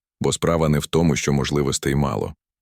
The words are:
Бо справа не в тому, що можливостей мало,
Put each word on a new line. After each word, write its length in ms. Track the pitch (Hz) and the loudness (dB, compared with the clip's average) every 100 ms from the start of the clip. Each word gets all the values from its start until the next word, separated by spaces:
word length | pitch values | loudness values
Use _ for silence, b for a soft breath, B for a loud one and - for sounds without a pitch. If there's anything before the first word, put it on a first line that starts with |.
| _ - | _ -4
Бо 120 | 71 | -2
справа 360 | - 80 82 80 | 0 0 2 2
не 100 | 76 | 0
в 80 | - | 0
тому, 300 | 80 82 69 | 2 2 2
що 160 | - | 0
можливостей 640 | 69 67 73 69 69 69 | 0 0 -2 -2 -2 -2
мало, 400 | 69 71 52 50 - _ _ | 0 0 -2 -6 -10 _ _